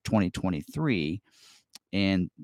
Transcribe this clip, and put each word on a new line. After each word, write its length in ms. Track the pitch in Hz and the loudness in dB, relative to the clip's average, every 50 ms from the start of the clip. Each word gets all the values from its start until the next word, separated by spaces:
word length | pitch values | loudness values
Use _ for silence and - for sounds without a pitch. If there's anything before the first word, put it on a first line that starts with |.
twenty 280 | - - 113 107 95 90 | -4 0 2 2 2 2
twenty-three, 920 | - - - 95 85 73 - - - 147 160 147 113 87 73 76 87 110 - _ _ - - - - - _ _ - - _ _ | 0 -2 -2 -2 -2 -4 -6 -6 -6 -2 0 0 0 0 0 -2 -4 -6 -10 _ _ -20 -20 -20 -20 -20 _ _ -20 -20 _ _
and 360 | - 98 98 98 95 90 90 - - - | -2 0 2 2 2 2 0 -2 -6 -10